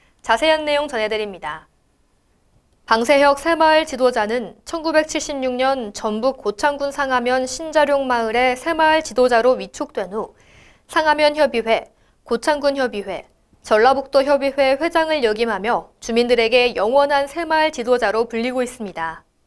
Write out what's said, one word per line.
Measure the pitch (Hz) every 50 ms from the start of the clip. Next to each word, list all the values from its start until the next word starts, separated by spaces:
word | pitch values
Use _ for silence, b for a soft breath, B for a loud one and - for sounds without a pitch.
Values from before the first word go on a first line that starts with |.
| _ _ _ _
자세한 | - - 226 233 302 320 311 311 302
내용 | 294 294 285 294
전해드립니다. | 294 254 226 214 214 220 214 214 208 190 170 160 151 151 160 - _ _ _ _ _ _ _ _ _ _ _ _ _ _ _ _ _ _ _ _ _ _ _ _
방세혁 | - 226 226 233 262 294 277 285 285 285 285
새마을 | - 330 330 311 320 311 311 311 320
지도자는 | 311 269 226 254 247 - 233 208 208 226 254 226 175 - _ _
천구백칠십육 | - - 330 302 330 302 311 311 311 - 311 277 - 294 277 262 254 254
년 | 247 262 269 269 262 233 208 -
전북 | - - 220 214 220 226 269 262
고창군 | - - 208 208 - - 294 285 277 277 277
상하면 | 277 294 285 269 262 247 240 247 254 262 254
신자룡 | 254 - - 330 320 302 311 294 285 285 277 269 254
마을의 | 247 233 226 220 220 240 254 254 247 254
새마을 | - 330 330 320 320 311 311 320
지도자로 | 311 - 208 254 247 254 240 226 226 247
위촉된 | 254 202 190 190 - - 294 - - 240 196 180
후 | 196 220 190 - b b b b b b b b b b b
상하면 | b - 339 311 311 302 294 302 294 294
협의회, | 302 302 269 240 233 220 220 226 170 - - _ _ _ _ _ _ _
고창군 | - 233 233 - 320 302 294 269 285 277
협의회, | 269 262 240 202 202 190 196 180 151 - _ _ _ _ _ _ _ -
전라북도 | - 226 214 226 262 269 269 269 - - 277 269
협의회 | 277 294 277 269 277 262 269 269 262 269 269
회장을 | 311 339 339 330 320 320 311 302 240
역임하며 | 220 214 214 240 233 214 185 190 226 233 175 - - _ _
주민들에게 | - - 226 233 240 240 247 240 226 220 233 247 247 247 208
영원한 | 165 190 220 254 277 285 285 294 277 277
새마을 | 285 - 330 339 311 320 311 311 311
지도자로 | 302 - 233 240 247 247 233 208 196 220 233 226
불리고 | 233 226 233 254 247 254
있습니다. | 247 240 - - 220 190 175 170 165 165 160 - _ _ _ _ _